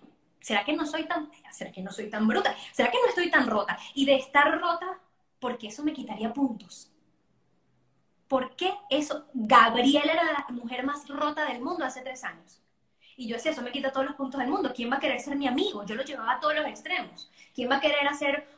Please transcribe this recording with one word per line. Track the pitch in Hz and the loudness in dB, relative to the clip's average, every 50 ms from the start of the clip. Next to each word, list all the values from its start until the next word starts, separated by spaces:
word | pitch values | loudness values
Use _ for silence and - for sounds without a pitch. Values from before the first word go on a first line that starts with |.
| - - - _ _ _ _ _ | -20 -20 -20 _ _ _ _ _
¿Será | - - 220 202 208 | -6 -2 -2 -2 0
que | - 302 | 0 -2
no | 320 320 | -2 -2
soy | - - 311 311 | -2 -4 -4 -4
tan | 311 349 330 302 - | -2 -4 -4 -6 -8
fea? | - - - - | -12 -20 -20 -16
¿Será | - - 180 175 | -14 -12 -12 -12
que | - 185 | -10 -10
no | 185 196 | -10 -10
soy | - - 214 214 | -8 -10 -10 -6
tan | - 214 214 220 | -2 0 2 2
bruta? | - 370 392 403 - - - - | 4 4 2 0 -2 -4 -10 -6
¿Será | - - 240 - | 0 2 2 2
que | - 508 | 4 4
no | 480 480 | 4 4
estoy | - 359 349 339 | 4 2 2 4
tan | - 302 254 220 | 6 4 4 4
rota? | 220 208 196 - 165 - - - - | 2 0 0 -2 -4 -6 -8 -6 -2
Y | 269 277 | 2 4
de | 277 277 | 6 6
estar | 262 - - - 285 294 320 320 320 | 4 4 4 4 6 6 6 4 2
rota, | 339 349 339 339 359 370 370 - _ _ _ _ _ _ _ _ | 0 0 0 0 -2 -6 -8 -10 _ _ _ _ _ _ _ _
¿por | - 247 226 - | -8 -8 -6 -8
qué | - 208 | -10 -12
eso | - - 294 | -8 -4 -2
me | 302 302 | -2 -2
quitaría | - 226 190 214 202 214 226 - | -4 -6 -10 -8 -6 -4 -4 -2
puntos? | 285 277 254 226 196 - - - - - - _ _ _ _ _ _ _ _ _ _ _ _ _ _ _ _ _ _ _ _ _ _ _ _ _ _ _ - | 0 0 0 0 -4 -12 -16 -18 -18 -20 -20 _ _ _ _ _ _ _ _ _ _ _ _ _ _ _ _ _ _ _ _ _ _ _ _ _ _ _ 0
¿Por | 277 262 254 - - | 0 0 0 -2 -4
qué | - 359 370 392 403 - - | -2 -2 -2 -2 -2 -4 -2
eso? | 269 302 294 - - - - - - | 0 0 0 -2 -4 -8 -8 -8 -6
Gabriela | 254 220 214 254 240 226 233 226 247 247 269 285 285 277 311 320 | -4 2 6 8 8 8 8 6 4 4 6 6 4 4 4 2
era | 330 339 | 2 2
la | 311 302 277 - - | 2 0 -2 -4 -6
mujer | 247 240 240 233 254 247 254 | -8 -8 -8 -8 -6 -4 -4
más | 277 294 302 - - | -4 -4 -6 -8 -8
rota | 277 277 311 294 302 311 302 | -6 -2 -2 -2 -2 -2 -4
del | 240 - 240 | -4 -4 -4
mundo | 247 311 359 339 302 | -4 -4 -4 -2 -4
hace | 254 254 262 | -4 -6 -8
tres | 254 269 254 - - | -12 -12 -12 -10 -12
años. | 185 170 - - _ - _ _ _ _ _ _ _ _ _ _ - - | -12 -12 -14 -18 _ -20 _ _ _ _ _ _ _ _ _ _ -20 -16
Y | - 247 214 | -12 -8 -8
yo | 233 | -6
decía, | 226 - 311 | -4 -2 -2
"Eso | 311 - 247 | -2 -2 -4
me | 247 | -6
quita | - 285 - 269 | -6 -4 -2 -2
todos | 269 269 - | 0 0 -2
los | 294 285 | -2 -4
puntos | - 277 262 - 277 | -6 -8 -6 -4 -2
del | 254 254 | -2 0
mundo. | 320 392 349 262 - | 0 0 0 -2 -4
¿Quién | - 233 233 | -4 -4 -2
va | 254 277 | -2 0
a | |
querer | - 285 254 - | 0 0 -2 -2
ser | - 294 277 | -4 -4 -4
mi | 277 285 262 | -2 0 0
amigo?". | 247 285 381 415 - 208 202 | 2 0 0 0 -2 -6 -8
Yo | 185 214 | -6 -6
lo | 233 269 | -6 -6
llevaba | 285 285 233 220 226 254 | -8 -8 -6 -2 -2 -2
a | 262 | 0
todos | 294 302 302 | 0 0 0
los | 302 302 269 | 0 -2 -2
extremos. | 233 - - 330 359 330 - - - - - - _ - - - _ | -4 -8 -8 -6 -4 -4 -6 -8 -12 -20 -20 -20 _ -20 -20 -12 _
"¿Quién | - 240 247 | -4 0 0
va | 269 277 | 2 2
a | |
querer | 302 302 294 294 285 277 | 2 2 2 2 2 0
hacer | 294 294 294 277 277 285 294 - - | 0 0 0 0 0 -2 -4 -10 -16